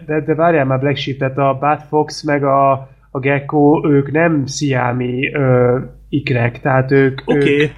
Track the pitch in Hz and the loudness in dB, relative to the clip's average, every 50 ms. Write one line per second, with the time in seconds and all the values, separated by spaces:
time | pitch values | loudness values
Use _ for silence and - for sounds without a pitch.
0 | 170 147 151 156 143 156 156 147 165 175 170 151 135 135 131 127 135 143 139 - | -8 -6 -4 -4 -2 -2 0 2 2 2 2 2 2 0 0 0 0 -2 -2 -2
1 | - 143 131 135 139 131 135 143 139 139 135 131 143 147 151 147 147 - 156 151 | -4 -8 -6 -4 -4 -4 -2 0 0 0 0 0 0 -2 -2 -2 -4 -4 -2 -2
2 | 147 147 - - - 147 143 143 139 139 135 139 139 139 135 131 131 - - _ | -2 -2 -6 -8 -4 -2 -2 0 0 2 2 2 2 2 0 -2 -4 -14 -20 _
3 | _ _ - 135 123 139 143 139 139 - 151 151 147 147 156 185 - 160 143 139 | _ _ -10 -4 -2 0 -2 -2 -2 -2 0 4 4 4 4 4 2 2 2 2
4 | 139 143 139 156 170 170 160 147 131 139 - - 147 139 131 123 123 123 120 127 | 2 0 0 0 2 2 0 0 -2 -4 -6 -4 -2 -2 0 0 0 -2 -2 -2
5 | 123 123 123 127 139 156 - 147 135 131 127 123 123 123 123 131 135 - - - | -4 -4 -4 -4 -4 -4 -2 -2 0 2 2 2 2 2 0 -2 -4 -8 -16 -20
6 | - - - 139 - - 127 117 117 120 117 - - 147 131 131 131 135 143 135 | -12 -6 -6 -4 -2 -2 -2 0 0 -2 -4 -4 -2 0 0 0 2 2 4 4
7 | 135 135 135 131 - - 156 143 143 143 143 143 151 147 - | 4 2 0 -2 -2 0 0 2 2 2 2 2 0 -2 -4